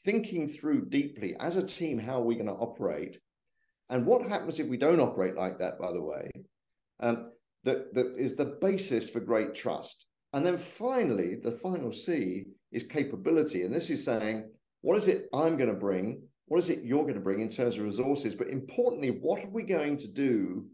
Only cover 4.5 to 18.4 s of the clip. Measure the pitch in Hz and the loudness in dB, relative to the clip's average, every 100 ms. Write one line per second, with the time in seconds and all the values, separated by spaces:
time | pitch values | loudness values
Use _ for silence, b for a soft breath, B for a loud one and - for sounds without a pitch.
4.5 | 156 147 123 147 170 123 - 92 92 92 | -4 -2 2 6 6 6 4 0 2 -2
5.5 | - 90 - 90 87 76 85 - - - | -2 -4 -4 -4 -4 -4 -6 -8 -12 -18
6.5 | _ _ _ _ - 120 117 - - _ | _ _ _ _ -4 -2 -2 -4 -18 _
7.5 | _ 131 - - 127 123 - 131 - 135 | _ 0 0 0 0 0 0 -2 0 -2
8.5 | - 190 196 - 113 - 117 95 113 104 | 0 2 2 2 0 0 -4 2 2 2
9.5 | - 113 73 - - _ _ _ 139 170 | -2 -4 -4 -6 -18 _ _ _ 0 2
10.5 | 175 - - 240 262 175 101 87 104 117 | 0 -4 -6 -2 2 2 2 0 -2 -4
11.5 | 120 185 175 123 - - 160 92 95 98 | -4 -4 -4 -4 -6 -2 0 0 -4 -8
12.5 | - _ - - 151 135 - 123 165 147 | -18 _ -8 -4 -2 -2 -2 2 4 4
13.5 | 92 92 147 165 143 - 110 107 110 - | 0 0 -2 -2 -2 0 0 0 -4 -6
14.5 | - _ _ - 208 196 - - 131 165 | -16 _ _ 2 4 4 2 2 2 2
15.5 | 151 120 98 98 92 104 139 - _ - | 4 2 2 2 2 0 -6 -12 _ 0
16.5 | 165 170 - 120 143 156 104 98 98 113 | 2 2 0 2 2 2 0 0 0 0
17.5 | 131 120 101 107 101 127 143 113 - | 0 0 0 -2 0 2 2 0 -2